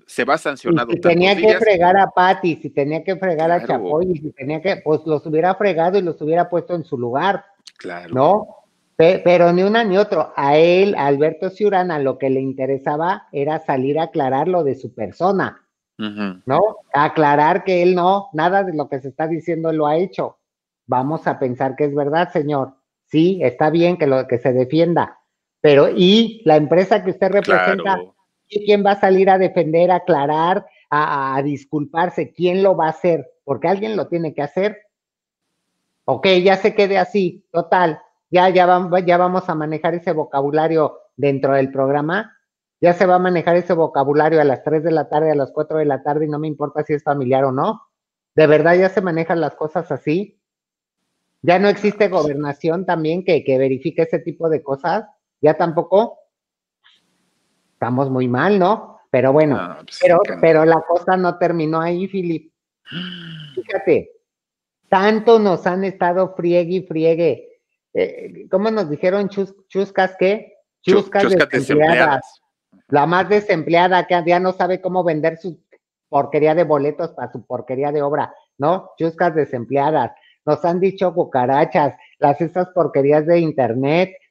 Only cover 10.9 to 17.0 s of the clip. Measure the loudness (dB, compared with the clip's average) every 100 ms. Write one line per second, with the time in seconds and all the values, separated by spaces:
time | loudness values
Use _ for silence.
10.9 | 0 0 0 0 -2 -8 -2 0 0 -2
11.9 | -2 -4 -2 -2 -2 -4 -6 -4 -4 -4
12.9 | -4 -4 -6 -8 -6 -4 -4 -4 -2 -2
13.9 | -2 -4 -2 -2 0 0 0 -2 -4 -10
14.9 | -10 -12 -4 -2 0 -4 -8 _ _ _
15.9 | -12 -12 -8 -8 -8 -2 0 0 -4 _
16.9 | -2